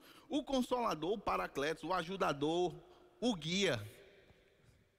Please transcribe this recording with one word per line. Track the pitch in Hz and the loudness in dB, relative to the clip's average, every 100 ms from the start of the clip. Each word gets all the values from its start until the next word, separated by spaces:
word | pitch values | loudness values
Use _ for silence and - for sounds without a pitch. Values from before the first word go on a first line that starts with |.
| - - - | -10 -20 -6
"o | 277 | -4
Consolador, | 269 262 247 247 226 165 156 | 0 0 2 0 0 0 -2
o | 214 | -2
Paracletos, | - 185 180 - 147 160 | 0 0 -2 -2 -2 -2
o | 156 | -2
Ajudador, | 185 165 190 185 143 147 170 180 - - - - - | -2 -2 0 0 2 2 2 0 -2 -14 -20 -20 -2
o | 233 190 | 0 0
Guia, | 151 185 190 120 107 - - - - - _ _ - - _ | -2 2 2 2 -4 -14 -20 -20 -20 -20 _ _ -20 -20 _